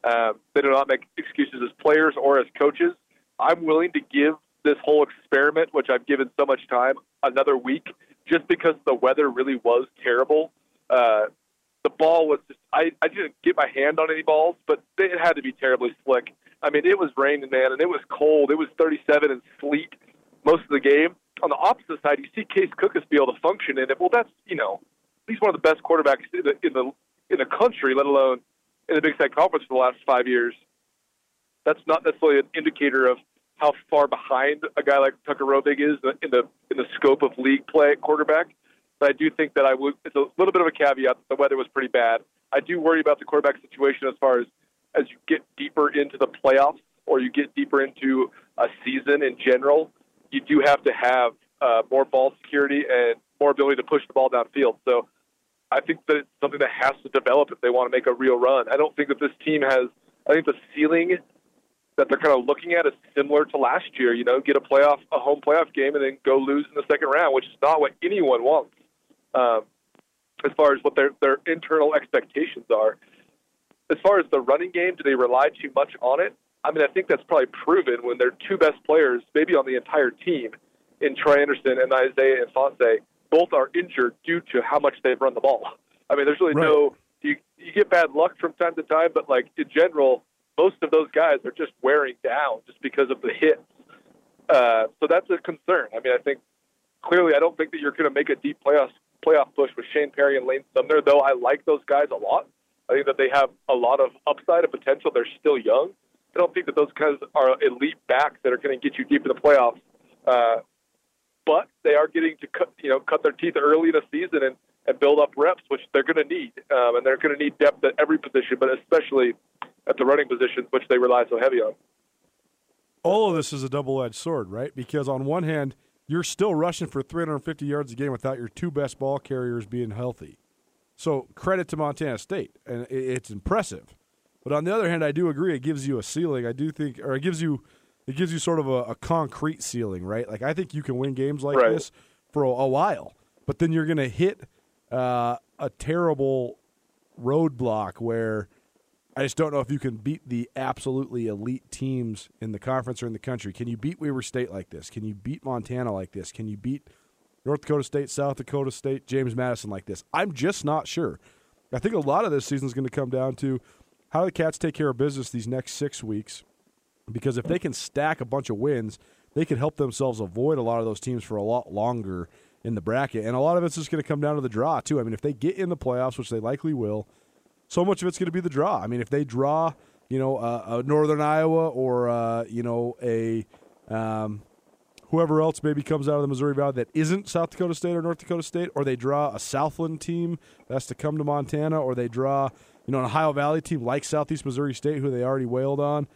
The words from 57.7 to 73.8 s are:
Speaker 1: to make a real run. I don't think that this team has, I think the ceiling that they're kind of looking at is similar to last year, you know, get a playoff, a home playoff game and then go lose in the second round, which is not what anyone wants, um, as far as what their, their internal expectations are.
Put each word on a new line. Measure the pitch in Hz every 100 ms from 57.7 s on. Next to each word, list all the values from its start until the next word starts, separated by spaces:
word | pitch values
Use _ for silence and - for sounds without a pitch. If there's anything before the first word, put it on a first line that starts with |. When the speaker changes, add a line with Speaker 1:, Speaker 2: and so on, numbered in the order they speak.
| 123 123
Speaker 1:
to | 127
make | 127
a |
real | 123 131 123
run. | 123 135 110
I | 135
don't | 151 -
think | 143
that | 139
this | 143 - 156
team | 151
has, | 135 131 123 _ _ _ -
I |
think | 156 156
the | - _ 147
ceiling | 151 165 170 180 _ _ _ _ _ _ _ -
that | 139
they're | 139
kind | 156 135
of | 123
looking | 143 170
at | 170 151
is | - _ -
similar | 143 147 151
to | 151
last | 123 160 - -
year, | 123
you | 117
know, | 120 131
get | 139 139
a |
playoff, | - 139 147 143 _
a | 151
home | 123 147 196
playoff | 170 156
game | - 135 147
and |
then | 135 135
go | - 135
lose | 135 143 147
in | 147
the | -
second | 147 143
round, | 143 165
which | 135 -
is | -
not | 143 156
what | 139 -
anyone | 175 202 147 123
wants, | 123 156 120 _ _ _ _ _ _ 123
um, | 123 110 - _ _ _ _ _ _ -
as | 139 143
far | 151
as | 139
what | 147 139
their, | 139 135
their | 135 139 -
internal | 165 - 160 147
expectations | 151 - 127 - 139 160 - -
are. | 107 110 - _ _ _ _ _ _ _ _